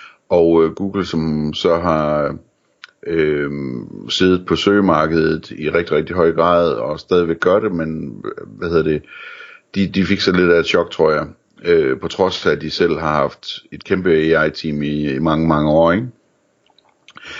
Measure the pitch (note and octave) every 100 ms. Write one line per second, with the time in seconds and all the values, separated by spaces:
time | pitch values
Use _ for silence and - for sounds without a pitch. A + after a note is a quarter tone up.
0 | - _ - F2+ E2 E2 D#2+ - G2 G2
1 | F2 E2 D#2+ D2+ D2+ D2 F2+ E2+ F2 D#2
2 | D2+ D2+ D2 D#2 _ _ _ _ - _
3 | E2 E2 D#2 D2 C#2+ C#2+ C2 B1 G1+ G1+
4 | A1+ - F#2 F2+ F2+ E2 G2+ G2+ F#2+ D#2
5 | D#2+ E2 D#2+ D#2+ - - D2+ E2+ F2 D2+
6 | D#2+ F2 E2 D#2+ E2+ F2 E2+ A#1 A#1+ D2+
7 | - F2+ E2+ E2 F2+ G2+ A2 F2 D#2+ D#2+
8 | C#2 G1+ G1+ - G1+ G1+ F2 E2 D#2 D2+
9 | - - - - - - _ G2 F#2+ G2
10 | F2+ G2 - F2+ F2+ E2+ D#2+ F2+ E2 -
11 | D#2 D2+ D#2+ - _ _ F2 E2 C#2 C2
12 | F2 - F#2 - F2+ C#2+ D#2 - E2+ D#2
13 | D#2+ D2+ C#2+ - - - - D#2 - F#2
14 | F#2 D#2+ D#2+ D#2+ D#2 - D#2+ D2 D2 D2
15 | D2 C2+ D#2+ D#2 E2 D2+ D2+ D#2 E2 F#2
16 | B2 - _ _ _ _ _ _ _ _
17 | - - -